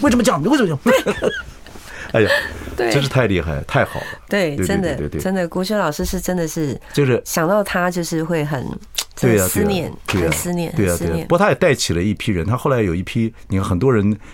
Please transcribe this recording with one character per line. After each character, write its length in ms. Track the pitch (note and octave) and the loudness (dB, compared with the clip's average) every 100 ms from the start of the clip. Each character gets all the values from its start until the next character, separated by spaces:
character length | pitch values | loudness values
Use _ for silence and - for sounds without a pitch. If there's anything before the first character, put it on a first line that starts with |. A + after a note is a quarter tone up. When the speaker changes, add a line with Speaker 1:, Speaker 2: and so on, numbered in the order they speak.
Speaker 1:
为 100 | C4+ | 2
什 60 | A#3+ | 4
么 40 | |
这 80 | G#3+ | 4
样？ 140 | E3+ | 2
为 140 | E3+ C#4+ | 2 2
什 80 | G3 | 2
么 20 | |
这 260 | C#3+ - | 0 2
样？” 380 | C5 - - - C6+ - - - | 2 2 -2 -4 -4 -10 -16 -20
<laughs> 400 | - - - - | -20 -18 -16 -2
哎 100 | A#2 | 2
呀， 80 | G2 D5 - - - - | 4 2 -2 -10 -10 -4
Speaker 2:
对。 160 | F4 | 0
Speaker 1:
真 100 | C#3+ | 0
是 60 | C3+ | 2
太 180 | C3 A2+ | 2 2
厉 140 | F#2 | 2
害， 240 | D#2+ C#2+ - | 0 -4 -2
太 200 | C3+ G#2+ | 0 0
好 160 | C#2 | -2
了。 40 | - - - | -10 -12 -4
Speaker 2:
对， 220 | G3+ E3 | 0 0
Speaker 1:
对， 80 | C#3+ | 0
对， 100 | F3+ | 0
Speaker 2:
真 140 | - | 0
的， 140 | F3 C#3+ | 0 -2
Speaker 1:
对， 120 | D2 | -4
对， 20 | |
对。 100 | D2+ | -4
Speaker 2:
真 120 | F#3+ | -2
的， 140 | F#3+ E3+ | -2 -2
国 160 | F3+ | -2
修 140 | F#3 G#3+ | -2 0
老 120 | E3 | 0
师 140 | D3 | -2
是 160 | F#3 F#3 | -4 -2
真 160 | - F3+ | -2 -2
的 100 | D#3+ | -2
是， 320 | E3 D3 G#2 - | -2 -4 -4 -4
Speaker 1:
就 140 | - C#3 | 0 2
是 160 | A#2+ | 2
Speaker 2:
想 240 | - - D#3+ | 0 -2 2
到 160 | G#3 | 2
他 260 | G3 F#3+ F3+ | 2 0 0
就 140 | F3 | -2
是 180 | E3 E3 | -4 -2
会 220 | D#3+ E3 | 0 0
很， 180 | D3 C#3+ - - - - - - | 0 -4 -6 -10 -8 -8 -8 0
Speaker 1:
对 200 | B2+ G#2+ | 2 4
啊， 60 | |
Speaker 2:
很 60 | F#2 | 2
思 140 | G2+ | 2
念， 300 | G#2 F#3+ C#3+ C#2 - | 2 0 -2 -8 -4
Speaker 1:
对 140 | F#2+ | 0
啊， 20 | |
Speaker 2:
很 80 | E2 | 0
思 200 | - F3+ | -2 -2
念， 200 | F3 E3+ D#3 | -2 -2 0
Speaker 1:
对 120 | F#2+ | 0
啊， 20 | |
Speaker 2:
很 80 | E2+ | 0
思 60 | E3+ | 0
念。 0 | |
Speaker 1:
对 20 | |
啊， 60 | |
对 80 | E3+ | -2
啊。 40 | - | 0
不 0 | |
过 80 | E3+ | 2
他 100 | G3+ | 4
也 80 | D3 | 4
带 180 | F3+ | 2
起 200 | B2+ - | 2 0
了 100 | E2 | 0
一 100 | G2 | 0
批 200 | G2+ - | -2 -2
人， 120 | F2+ E2+ | -2 0
他 120 | B2 | 0
后 120 | D3+ | 0
来 120 | B2+ | 2
有 120 | G2+ | 2
一 80 | E2+ | 0
批， 320 | F#2 A#2 A2+ - - | -2 -2 -2 -4 -4
你 100 | F#2+ | -2
看 80 | F#2+ | 0
很 140 | F2+ | 2
多 140 | C3 | 4
人 200 | A2+ G2+ G#2 - | 4 2 0 -6